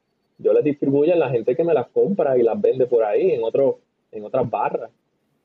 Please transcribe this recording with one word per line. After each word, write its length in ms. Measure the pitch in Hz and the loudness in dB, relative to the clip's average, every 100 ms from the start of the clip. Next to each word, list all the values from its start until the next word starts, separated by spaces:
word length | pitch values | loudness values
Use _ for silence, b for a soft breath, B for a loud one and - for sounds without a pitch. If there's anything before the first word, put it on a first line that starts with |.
| _ _ _ - | _ _ _ -6
yo 120 | 107 | 0
las 120 | 113 | 2
distribuyo 500 | 131 143 143 139 151 | 2 -2 0 0 2
a 40 | 175 | 2
la 120 | 135 | 0
gente 260 | 123 113 127 | -2 -2 -2
que 80 | |
me 120 | 165 147 | 0 0
las 120 | 117 | 0
compra 460 | - 156 196 151 127 | 0 0 0 0 2
y 60 | |
las 180 | 113 107 | 0 0
vende 280 | 110 131 123 | 0 0 2
por 160 | 120 | 2
ahí, 280 | 107 110 180 | 2 0 0
en 120 | 143 | 0
otro, 360 | 113 127 139 120 _ _ _ | -2 0 0 -2 _ _ _
en 120 | 110 | -16
otras 260 | 104 131 117 | -6 -4 -2
barras. 400 | 107 131 160 117 _ _ _ _ _ | -2 -4 -6 -10 _ _ _ _ _